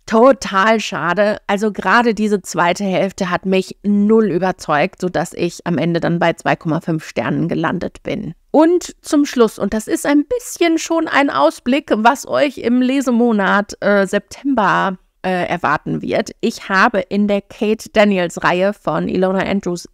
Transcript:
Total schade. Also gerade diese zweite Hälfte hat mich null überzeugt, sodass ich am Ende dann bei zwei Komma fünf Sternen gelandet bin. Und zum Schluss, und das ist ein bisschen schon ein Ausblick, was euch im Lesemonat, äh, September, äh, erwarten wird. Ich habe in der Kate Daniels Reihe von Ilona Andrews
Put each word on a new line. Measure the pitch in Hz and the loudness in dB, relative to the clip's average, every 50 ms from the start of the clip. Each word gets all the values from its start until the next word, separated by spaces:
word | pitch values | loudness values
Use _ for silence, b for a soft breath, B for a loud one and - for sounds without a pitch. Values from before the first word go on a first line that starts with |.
| - | -6
Total | - 220 220 240 277 262 - - - 196 196 196 220 226 220 | 0 2 4 6 6 4 2 0 -4 -2 0 2 2 2 0
schade. | 208 - 202 147 151 170 175 196 202 208 - - _ - | 0 -4 -6 -6 -4 -2 0 0 0 0 0 -4 _ -4
Also | 202 196 214 214 | -4 -2 -2 -2
gerade | 190 - - 190 196 233 233 240 214 | -4 -2 0 2 2 4 4 2 0
diese | 208 214 214 208 190 | 0 0 0 0 -2
zweite | - - - 165 170 175 185 - 202 | -4 -4 -2 0 0 0 0 -2 -2
Hälfte | 190 185 - 180 196 - - 196 180 | -2 0 0 -2 -2 -2 -4 -4 -2
hat | 180 - - | -2 -4 -2
mich | 190 190 190 185 - - _ - | 0 0 0 0 -2 -8 _ -2
null | 202 208 202 202 208 220 226 220 | 0 2 2 4 4 4 4 4
überzeugt, | 202 151 175 180 185 175 - - - 151 143 160 185 - - | 2 0 0 -2 -2 -4 -4 -4 -2 0 0 0 0 -2 -4
sodass | - 180 185 147 165 - - | -6 -4 -2 -2 -4 -4 -4
ich | - - 175 - - - | -4 -4 -4 -4 -6 -6
am | 196 180 139 | -4 -2 0
Ende | 160 170 170 170 | 0 0 0 0
dann | - 160 170 170 | 0 0 0 0
bei | 180 170 156 | 0 0 0
zwei | - - - 147 | -2 -2 -2 -2
Komma | - - 165 147 165 | -2 -2 -2 -2 -2
fünf | - - 165 156 - | -2 -2 -4 -4 -4
Sternen | - - - 117 131 143 143 151 165 | -8 -6 -6 -4 -2 -2 -2 -2 -2
gelandet | - 160 165 165 - 170 - - - - - | -2 -2 -2 -2 -2 -4 -6 -8 -10 -10 -10
bin. | - 143 - - 160 165 _ _ _ | -8 -8 -8 -8 -10 -12 _ _ _
Und | - 262 320 330 359 339 - - - _ | 2 4 4 4 4 2 -2 -4 -16 _
zum | - - - 294 285 | -8 -2 0 2 2
Schluss, | - - 247 226 214 - - | 2 2 2 2 2 2 -2
und | - 202 - | -4 -4 -4
das | 220 - - | -4 -4 -4
ist | 330 - - | -4 -2 0
ein | 311 285 294 285 | 0 2 2 0
bisschen | - 494 480 - - - - 359 339 330 320 | 0 -4 -6 -6 -6 -4 0 0 2 2 0
schon | - - 339 330 330 330 | -2 -2 -2 -2 -2 0
ein | - 269 285 277 | 0 0 0 0
Ausblick, | - 262 285 320 - - - - 208 190 - - 240 | 0 2 0 0 0 -2 -2 -2 -2 0 0 -2 0
was | 208 214 233 277 - - - | 2 2 2 2 2 -2 -2
euch | - 127 139 - - - | 0 0 0 0 0 -2
im | - - 247 254 | -2 0 2 2
Lesemonat, | 254 247 262 285 254 269 240 226 240 240 220 202 190 185 190 202 202 - - - | 2 2 0 0 0 0 2 2 2 2 2 2 2 2 2 2 0 -2 -6 -2
äh, | - 190 208 202 196 | 0 2 4 2 2
September, | 185 - 202 - - - - - 277 269 226 202 180 160 180 175 190 185 - _ _ _ _ - | 2 0 -4 -4 -6 -14 -8 -4 -2 0 2 2 2 2 2 0 -2 -4 -6 _ _ _ _ -4
äh, | 190 185 180 175 - | -4 -2 -2 -2 -4
erwarten | - 175 - - 147 160 - - 160 156 | -4 -2 -2 -2 -2 -2 -2 -4 -6 -6
wird. | - - - - - - - _ | -4 -2 -2 -2 -2 -2 -6 _
Ich | - 233 - - - - | -4 -4 -4 -6 -6 -2
habe | 196 190 202 247 - 196 | 0 2 2 2 2 0
in | - - 190 202 208 208 | -4 -2 0 0 0 2
der | 202 202 | 0 -2
Kate | - - - - 226 208 220 220 - - | -4 -6 -8 -4 -2 -2 -2 -2 -4 -2
Daniels | - 240 208 208 196 185 175 170 - - - | 2 2 4 4 4 0 -2 -2 -4 -2 -2
Reihe | 156 175 180 185 202 202 | 0 0 2 0 0 -2
von | - - 165 151 165 175 - | -4 -4 -4 -2 -2 -2 -2
Ilona | - 185 185 185 190 190 | -2 0 0 0 0 0
Andrews | 160 - 185 196 - 180 175 170 - - | -2 -2 -2 -2 -2 -4 -6 -6 -8 -12